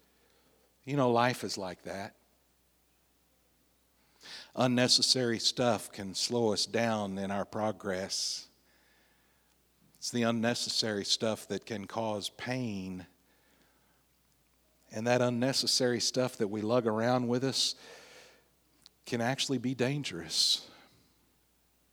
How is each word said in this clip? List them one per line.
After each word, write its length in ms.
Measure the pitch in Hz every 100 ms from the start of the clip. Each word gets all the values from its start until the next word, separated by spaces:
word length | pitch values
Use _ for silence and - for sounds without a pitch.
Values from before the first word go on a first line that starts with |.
| _ _ _ _ _ _ _ _
You 140 | 127 143
know, 140 | 123
life 320 | 117 123 123
is 140 | 104 -
like 240 | 95 87
that. 300 | - 95 107 - _ _ _ _ _ _ _ _ _ _ _ _ _ _ _ _ _ _ _ _ - - - -
Unnecessary 840 | 127 123 123 127 - 131 120 113
stuff 520 | - - 120 104 -
can 220 | - 98
slow 400 | 90 - 120 113
us 120 | 95 -
down 520 | 113 117 110 101 95
in 140 | 98
our 140 | 101 92
progress. 1000 | 110 107 98 104 92 95 - - - - _ _ _ _ _ _ _ _ _ _ _ _ _ _ _
It's 140 | -
the 120 | 123
unnecessary 840 | 117 117 117 120 - - 113 104 95
stuff 420 | - 113 104 -
that 180 | 98 -
can 220 | 107 98
cause 420 | - 113 107 92
pain. 760 | - - 127 123 98 92 92 87 _ _ _ _ _ _ _ _ _ _ _ _ _ _ _ _ _ _
And 160 | 110 117
that 140 | 123
unnecessary 800 | 123 120 127 135 113 - 127 117
stuff 380 | - 131 127 -
that 100 | 104
we 140 | 107
lug 260 | 107 123 113
around 400 | 107 117 127 120
with 160 | 120
us 320 | 135 120 - - - - - - - - _ _ _ _ - _ -
can 140 | 120
actually 380 | 117 135 - 131
be 180 | 120 131
dangerous. 920 | 123 147 131 85 80 - - - - - - _ _ _ _ _ _ _ _ _ _